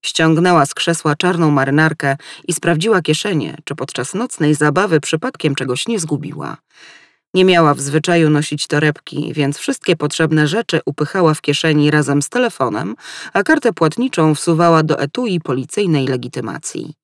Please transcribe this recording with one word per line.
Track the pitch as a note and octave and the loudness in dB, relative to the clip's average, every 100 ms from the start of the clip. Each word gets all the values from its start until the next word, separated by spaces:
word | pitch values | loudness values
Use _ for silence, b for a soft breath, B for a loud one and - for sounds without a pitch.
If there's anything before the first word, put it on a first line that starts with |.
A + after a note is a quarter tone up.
| - | -8
Ściągnęła | - D#3+ D#3+ F3+ E3+ C#3 | 2 4 4 4 4 2
z | |
krzesła | - - E3 D#3 D3 | 0 -2 -2 -2 0
czarną | F3+ F3 D#3+ | 0 2 2
marynarkę | C#3+ C3+ C#3+ D#3 D#3+ C#3 C3+ B B B | 2 2 2 2 0 -4 -4 B B B
i | |
sprawdziła | F3 - D#3+ G3+ G3 | -4 0 0 2 0
kieszenie, | D#3+ D#3 G#3 E3+ F2+ - | 2 -2 0 -2 -4 -10
czy | - D#3 | -12 -10
podczas | C3 - A#2+ | -8 -8 -6
nocnej | F#3 B3 - D3+ D3 | -6 -6 -2 2 4
zabawy | D3+ D3 G3+ D#3+ | 4 2 2 0
przypadkiem | - D#3+ B3 - D3+ C#3 | 0 -4 -4 -4 -4 -4
czegoś | C3 B2 - | -4 -4 -2
nie | A3+ | -4
zgubiła. | E3 C#3+ D3 - C#2+ - _ B B B B B _ | -2 -6 -6 -10 -12 -12 _ B B B B B _
Nie | F3+ F#3 | 2 4
miała | F3 D#3+ | 4 4
w | C#3 | 2
zwyczaju | C#3 D3+ D#3+ E3+ D#3+ | 0 -2 2 2 4
nosić | D3+ C#3+ D3+ - | 2 0 -6 -2
torebki, | D3 D3+ D3+ - C#3+ - | 0 0 -2 -8 -8 -6
więc | D#3 C#3+ C#3+ | -4 -4 -4
wszystkie | - C4+ - E3+ | -6 -6 -2 -2
potrzebne | D3 - D#3+ D#3 D3+ | -2 -2 0 2 2
rzeczy | F#3+ A#3 D#3+ - | 0 -2 -2 -2
upychała | D3 D3 F#3+ E3+ | -4 -4 2 2
w | D3+ | 2
kieszeni | - C#3+ D#3+ D3+ D3 | -2 0 2 2 4
razem | D3+ C#3+ C#3+ | 2 2 0
z | C#3+ | 0
telefonem, | B3 B3 - B2 G#2 F3 A3+ B B B | -2 -2 -2 -4 -4 -6 -10 B B B
a | G3 | -2
kartę | G3+ G#3+ A#3 | 4 4 4
płatniczą | F3+ D#3+ D#3 B3+ - D#3+ D3+ | 2 0 2 -2 2 2 2
wsuwała | - E3 E3+ D#3+ | 0 4 4 4
do | D#3 D#3 | 2 0
etui | C#3 - B3 F3+ | -2 -4 -2 -2
policyjnej | D#3+ C3 B2 - G3+ D3+ C3 | -2 -6 -4 -2 0 0 0
legitymacji. | B2+ A#2+ - A2 - - - - D#3 | -4 -6 -8 -8 -10 -10 -10 -12 -14